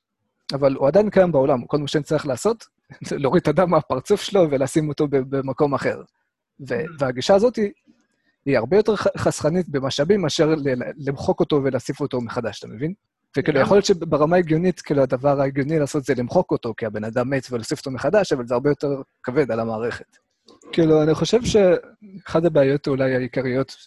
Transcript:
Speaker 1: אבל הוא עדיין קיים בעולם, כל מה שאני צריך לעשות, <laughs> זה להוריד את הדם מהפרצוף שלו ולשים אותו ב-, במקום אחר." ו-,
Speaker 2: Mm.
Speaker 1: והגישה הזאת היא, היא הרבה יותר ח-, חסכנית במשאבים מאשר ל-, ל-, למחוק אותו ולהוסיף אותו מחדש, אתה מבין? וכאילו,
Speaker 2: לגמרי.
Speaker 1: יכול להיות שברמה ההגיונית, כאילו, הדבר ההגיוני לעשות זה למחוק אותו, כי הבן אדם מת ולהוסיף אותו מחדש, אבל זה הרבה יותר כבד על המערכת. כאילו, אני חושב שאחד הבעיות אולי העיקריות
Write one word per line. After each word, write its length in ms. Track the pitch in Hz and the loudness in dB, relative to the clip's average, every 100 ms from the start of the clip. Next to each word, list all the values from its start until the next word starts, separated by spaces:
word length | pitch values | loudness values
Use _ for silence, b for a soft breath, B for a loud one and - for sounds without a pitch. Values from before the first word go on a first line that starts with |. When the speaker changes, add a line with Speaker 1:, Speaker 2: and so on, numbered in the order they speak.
| _ _ _ _ - | _ _ _ _ -10
Speaker 1:
אבל 220 | 139 139 | 0 0
הוא 140 | 135 139 | 2 2
עדיין 220 | 180 214 | 4 4
קיים 220 | 196 180 | 4 4
בעולם, 340 | 147 135 131 - | 4 2 2 0
כל 120 | 147 | -4
מה 100 | 143 | -2
שאני 160 | 156 | -4
צריך 220 | 143 156 147 | -2 -2 -2
לעשות, 400 | 123 208 233 - _ _ | -4 -2 -4 -8 _ _
<laughs> 200 | - - | -16 -8
זה 100 | 147 | -4
להוריד 220 | 139 165 | 0 2
את 60 | 151 | 2
הדם 220 | 147 156 | 2 2
מהפרצוף 520 | 165 - 131 - 202 | 2 0 -4 0 -2
שלו 280 | - 196 165 | 0 2 2
ולשים 380 | 135 131 165 151 | 2 0 0 -2
אותו 200 | 143 151 | -2 0
ב-, 80 | 139 | 0
במקום 580 | 131 135 135 - 147 | -2 -4 -4 0 0
אחר." 280 | 139 131 - - _ _ _ _ - 131 | 0 -2 -6 -10 _ _ _ _ -18 -8
ו-, 60 | |
Speaker 2:
Mm. 140 | 123 - - | -6 -6 -4
Speaker 1:
והגישה 360 | 135 123 127 | -4 -2 2
הזאת 220 | 196 240 226 | 4 2 0
היא, 140 | 208 - _ _ _ _ _ _ | -4 -6 _ _ _ _ _ _
היא 140 | - 127 | -2 0
הרבה 180 | 117 196 | 2 2
יותר 200 | 214 202 | 2 0
ח-, 200 | 196 - | 0 -2
חסכנית 520 | 170 - 151 175 170 | -2 0 0 -2 -2
במשאבים 520 | 143 131 131 147 208 | -4 -4 -2 2 2
מאשר 240 | 156 - 156 | 0 0 2
ל-, 220 | 156 139 | 0 -2
ל-, 400 | 123 117 - 139 | -4 -6 -8 -8
למחוק 320 | 135 - 180 | -4 -2 0
אותו 200 | 165 147 | 0 0
ולהוסיף 360 | 135 127 - 139 | 0 -2 -4 -6
אותו 200 | 143 127 | -4 -4
מחדש, 380 | 117 - 110 98 | -6 -6 -6 -8
אתה 100 | - | -14
מבין? 260 | 110 151 190 _ _ _ - | -8 -8 -8 _ _ _ -4
וכאילו, 100 | 127 147 | 0 2
Speaker 2:
לגמרי. 40 | |
Speaker 1:
יכול 120 | 110 202 | 4 4
להיות 80 | 196 | 4
שברמה 500 | 180 170 151 151 180 | 0 0 0 4 2
ההגיונית, 440 | 170 156 180 170 | 2 0 0 -2
כאילו, 220 | - 143 | -2 0
הדבר 380 | 131 127 143 139 | 2 2 0 2
ההגיוני 380 | 139 139 139 160 | 0 -2 -2 0
לעשות 260 | 143 151 | -2 -2
זה 100 | 135 | -2
למחוק 360 | 123 123 180 175 | -2 0 0 0
אותו, 240 | 143 120 110 | -2 -4 -6
כי 100 | 113 | -6
הבן 180 | 104 | -6
אדם 260 | 107 117 123 | -6 -4 -2
מת 160 | 139 - | -2 -4
ולהוסיף 280 | 120 110 147 | -6 -6 -6
אותו 120 | - | -6
מחדש, 420 | 127 143 208 190 | -6 0 2 2
אבל 140 | 139 120 | -2 -2
זה 80 | |
הרבה 160 | 123 143 | -2 0
יותר 320 | 143 143 139 135 _ | 0 -2 -6 -8 _
כבד 280 | - 127 131 | -4 0 0
על 100 | 113 | 0
המערכת. 560 | 113 110 117 101 - _ _ _ _ - - | -2 -4 -6 -8 -14 _ _ _ _ -20 -6
כאילו, 300 | - 160 156 | 0 4 4
אני 120 | 156 | 2
חושב 240 | 156 165 226 | 0 0 0
שאחד 1000 | 240 220 185 165 - _ - 190 - 165 | 2 4 4 2 -2 _ -20 -20 -4 0
הבעיות 440 | 165 156 135 143 - | 2 4 2 2 -2
אולי 280 | 131 131 127 | -2 0 -2
העיקריות 600 | 127 - 127 127 135 - | -4 -4 -2 -2 -4 -8